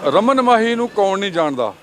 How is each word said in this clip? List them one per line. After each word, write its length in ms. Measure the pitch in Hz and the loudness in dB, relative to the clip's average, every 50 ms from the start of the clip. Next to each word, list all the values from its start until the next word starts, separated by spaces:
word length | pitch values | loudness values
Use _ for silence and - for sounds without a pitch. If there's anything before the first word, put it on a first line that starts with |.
| - | -2
ਰਮਨ 380 | 151 139 175 214 247 269 262 247 | 2 2 2 2 2 2 2 2
ਮਾਹੀ 320 | 240 247 226 220 233 233 | 2 2 2 2 0 -2
ਨੂੰ 140 | 233 240 233 | -2 -4 -4
ਕੌਣ 300 | - 208 202 196 190 196 | -2 -2 0 0 0 -2
ਨਹੀਂ 140 | 202 202 175 | -4 -4 -2
ਜਾਣਦਾ। 420 | 165 165 151 139 123 120 107 95 - | -2 -2 -2 -2 -4 -4 -4 -6 -10